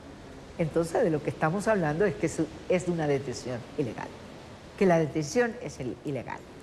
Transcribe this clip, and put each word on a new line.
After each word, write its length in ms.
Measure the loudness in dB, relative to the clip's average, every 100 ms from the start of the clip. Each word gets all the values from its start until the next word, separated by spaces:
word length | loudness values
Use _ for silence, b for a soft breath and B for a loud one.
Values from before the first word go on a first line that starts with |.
| -16 -16 -16 -16 -8 -2
entonces 460 | 0 2 2 4
de 60 | 4
lo 120 | 2
que 100 | 0
estamos 360 | 0 2 2 2
hablando 380 | 4 4 4 2
es 100 | 2
que 120 | 0
es, 120 | 0 -2 -2 0
es 160 | 2 2
de 60 |
una 160 | 2 2
detención 520 | 2 0 -6 -6 -6 -6 -4
ilegal, 300 | -4 -4 -10 -12 -16 -16 -16 -18 -8 4
que 80 | 6
la 140 | 6
detención 540 | 4 0 0 2 2 0
es 180 | -8 -6
el-, 180 | -6 -6 -4
ilegal, 340 | -4 -6 -10 -12 -18